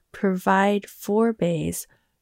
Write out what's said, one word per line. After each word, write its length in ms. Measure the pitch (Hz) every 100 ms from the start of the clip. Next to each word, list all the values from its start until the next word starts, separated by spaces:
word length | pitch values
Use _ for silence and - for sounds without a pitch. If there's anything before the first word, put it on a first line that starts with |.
| _
provide 760 | - 196 185 196 190 196 208 -
forebays 1000 | - - 208 226 220 175 165 160 175 - _ _ _